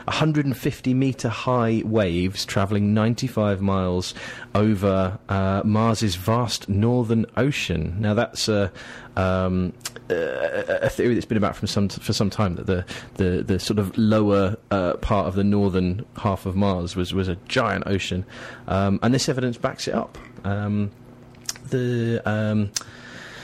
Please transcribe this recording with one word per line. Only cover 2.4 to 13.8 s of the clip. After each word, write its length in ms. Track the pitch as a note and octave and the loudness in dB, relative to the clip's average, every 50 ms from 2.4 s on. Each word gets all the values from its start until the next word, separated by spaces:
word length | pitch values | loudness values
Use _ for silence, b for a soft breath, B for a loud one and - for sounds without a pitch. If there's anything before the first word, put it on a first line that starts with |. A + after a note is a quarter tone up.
| - | -6
travelling 480 | - - G#2 G2 G2 G#2+ G2+ G#2 G#2 G#2+ | -2 0 0 0 2 2 2 4 4 4
ninety-five 680 | G#2+ G#2+ A2+ A#2 - C3+ B2+ - A2 G#2+ G#2 G2 F#2 | 4 4 2 0 0 -2 -4 0 0 2 2 0 2
miles 520 | G2 G2 F#2+ F#2+ F#2 F2+ F2+ F#2 F2+ - - B B B B B B B - | 0 0 2 2 0 0 0 -2 -2 -4 -8 B B B B B B B 0
over, 640 | G2+ G#2+ A2 G#2+ F#2 G2+ G2 F#2+ F#2+ F#2 F#2 G#2 - - - | 2 4 4 2 4 2 2 4 4 2 0 -2 -6 -6 -2
uh, 320 | G2 G2 F#2+ F#2+ G2 G2 - | 0 0 2 2 0 2 2
Mars's 520 | G#2+ G#2+ A2 A2+ A2+ A2 - A2+ G2+ F2 | 2 2 4 4 2 2 2 0 -2 -2
vast 520 | F#2 F#2 A2+ A2+ A#2+ B2 G#2+ - - - | -2 0 2 2 2 2 -2 -4 -6 -4
northern 580 | - F#2+ G2 A2 A#2+ B2 B2 A#2 A2 A#2 A2+ G#2 - - | -2 0 2 4 4 4 2 2 2 2 2 2 0 0
ocean. 580 | - B2+ D3 - - - - E2+ D#2+ D#2+ E2+ E2+ G#2 | 0 0 0 0 -2 -2 -2 -2 -2 -2 -2 -4 -2
Now 140 | G#2+ G#2+ G#2 | 0 2 2
that's 340 | A2+ A#2+ - - - - | 2 0 -2 -2 -4 0
a, 240 | A2+ G#2+ G2+ G2+ F#2 B B B B B B B B B | 0 2 2 2 0 B B B B B B B B B
um, 560 | - F#2+ F#2 F#2 F#2 F#2 F#2 F#2 F#2 F#2 F2 - - - - - - - - | 0 0 2 2 2 2 2 2 0 0 -2 -4 -8 -14 -14 -14 -12 -4 -2
uh, 40 | F2 | -2
a, 640 | E2 E2 C#2 B1+ B1+ D#2 E2 - G2+ - - F#2+ - - | 0 0 -2 -2 -2 -2 -2 -2 -4 -2 -2 -2 0 0
a 60 | C3+ | -2
theory 240 | - - F#2 A#2+ A#2 | 0 2 2 2 2
that's 120 | F#2 - | 2 0
been 120 | - A2+ | 0 0
about 180 | G#2+ G#2 D2 - | 2 2 0 0
from 120 | - A2 | -2 -4
some, 220 | - - G#2+ G2+ F#2+ | -2 0 0 0 0
for 240 | - - - - G#2 | -2 -6 -4 -2 0
some 160 | - A2 F#2+ | 2 0 0
time, 260 | - - G#2+ F#2 E2 | 2 0 0 0 0
that 100 | A#1+ - | -4 -2
the, 200 | F#2 F#2 F2+ F2+ B B B B B B | -2 -2 -2 -2 B B B B B B
the, 280 | - F#2+ F2+ F2+ - - | 0 0 2 2 0 0
the 160 | - F#2+ F2 | 0 -2 -2
sort 180 | - - G#2+ | 0 0 0
of 200 | G#2+ | 0